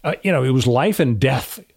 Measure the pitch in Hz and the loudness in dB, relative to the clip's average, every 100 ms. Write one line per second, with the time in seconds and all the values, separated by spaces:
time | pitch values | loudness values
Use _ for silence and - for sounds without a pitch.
0 | - - 196 160 131 131 123 120 175 208 | -8 -4 -2 0 2 2 2 2 2 2
1 | 143 113 131 131 - - - | 0 2 0 0 -4 -14 -20